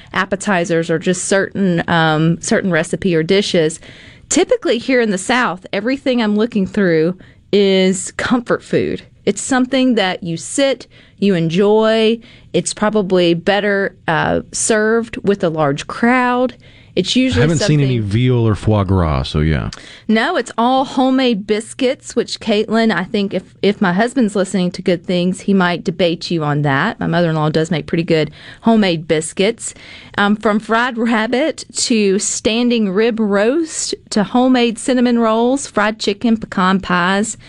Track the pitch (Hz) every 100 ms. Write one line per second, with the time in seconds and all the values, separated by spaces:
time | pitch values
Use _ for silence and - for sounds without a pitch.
0 | - 185 190 196 208 180 170 165 165 160
1 | 185 180 - 196 - - 196 170 - 170
2 | 160 156 160 165 - 214 190 160 170 175
3 | 190 160 160 196 - 175 156 - - -
4 | - - - 294 381 494 339 233 254 247
5 | 220 190 - 247 220 175 - 196 226 269
6 | 277 240 214 208 226 208 190 208 185 160
7 | 170 185 - - - 202 196 190 185 185
8 | - - - 240 240 170 - 156 78 -
9 | - - 202 202 - 254 254 262 254 220
10 | 185 175 175 165 - - 269 247 - -
11 | - - 196 175 165 175 202 214 220 220
12 | 220 233 - - - 180 180 - 214 214
13 | 185 185 170 165 202 196 202 196 196 -
14 | - 156 - 170 - - - 214 220 226
15 | 226 - 190 196 175 160 143 143 - -
16 | 240 254 247 247 254 - - - - 185
17 | 185 254 254 - 151 156 - 147 135 120
18 | 101 113 127 120 113 101 110 104 92 95
19 | 80 67 67 78 78 69 50 - - -
20 | - 220 285 339 233 - 240 262 254 254
21 | 262 262 254 196 208 208 - - 254 285
22 | - 240 196 - 220 208 - 226 226 170
23 | 185 208 196 190 - - 190 202 190 180
24 | 240 269 208 208 190 190 180 180 190 170
25 | 180 180 180 185 - 196 175 175 - 170
26 | 170 160 - 170 147 147 147 135 202 -
27 | 170 170 165 160 151 156 160 156 151 170
28 | 165 160 151 - - - 226 220 190 165
29 | 165 156 160 - 196 233 - - - -
30 | - - 202 208 226 208 214 226 254 233
31 | 233 220 226 247 311 - - - - 220
32 | 202 196 - - 233 233 247 240 202 185
33 | 233 226 208 202 226 320 320 - - -
34 | - 220 190 247 262 254 240 220 - 247
35 | 247 233 226 220 240 277 - 214 208 220
36 | 214 202 233 226 - - 185 190 185 180
37 | 175 196 233 -